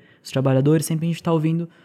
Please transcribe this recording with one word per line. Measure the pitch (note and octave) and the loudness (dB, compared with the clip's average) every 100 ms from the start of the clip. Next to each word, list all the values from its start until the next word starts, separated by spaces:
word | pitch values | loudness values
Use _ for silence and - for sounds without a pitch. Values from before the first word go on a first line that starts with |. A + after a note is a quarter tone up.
| _ _ | _ _
os | - | -6
trabalhadores, | C3+ C3+ C3 C#3+ D#3+ C#3+ | -2 2 2 4 2 0
sempre | D#3+ E3+ | -4 -4
a | |
gente | D#3+ | -4
tá | - | -2
ouvindo | E3 D#3 E3 E3+ _ | 0 0 -2 -6 _